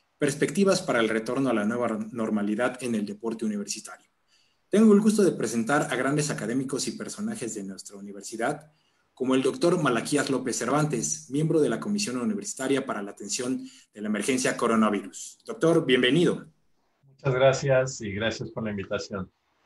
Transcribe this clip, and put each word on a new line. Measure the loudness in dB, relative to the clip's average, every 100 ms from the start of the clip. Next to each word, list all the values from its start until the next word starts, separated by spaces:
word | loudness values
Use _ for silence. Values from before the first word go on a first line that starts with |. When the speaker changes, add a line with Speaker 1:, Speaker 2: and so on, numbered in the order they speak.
| _ _
Speaker 1:
Perspectivas | -2 2 0 4 4 4
para | 2 2
el | 2
retorno | 0 -2 0 0
a |
la | 2 0
nueva | 0 0 -2 -4
normalidad | -4 -2 0 0 0 -2 -2
en | -4 -2
el | -4
deporte | -6 -6 -4
universitario. | -4 -4 -6 -10 -14 -20 _ _ _ _ _ _ _
Tengo | 6 8
el | 8
gusto | 6 4
de | 4
presentar | 2 -2 -2 0 0 0
a | -2
grandes | 0 0 -2
académicos | -4 -4 -2 -2 -4 -4
y |
personajes | -6 -10 -8 -6 -6 -8
de | -8 -10
nuestra | -12 -16 -16
universidad, | -14 -14 -12 -4 -4 -4 -12 _ _ _ _
como | -6 0 2
el |
doctor | 2 0 2 2
Malaquías | 2 0 0 0 0
López | -2 -2 -4
Cervantes, | 0 0 0 -2 -4 -6 -6
miembro | -2 2 2
de | 2
la | 0
Comisión | -2 -2 -2 -2
Universitaria | -2 -2 -6 -6 -2 0 -2
para | -6
la | -8
Atención | -10 -8 -6 -4 -6 -8 -18 _
de | -8
la | -4
Emergencia | -2 0 0 0 0
Coronavirus. | 2 4 4 2 -4 -12 -16 -14 -14
Doctor, | 0 4 4 4
bienvenido. | 4 4 4 4 0 -6 _ _ _ _ _
Speaker 2:
Muchas | _ _ -2
gracias | 4 4 4 2 2 2 -4
y | -8
gracias | -4 -2 -4 -8
por | -6
la | -6
invitación. | -6 -4 -6 -6 -8 -10 _ _ _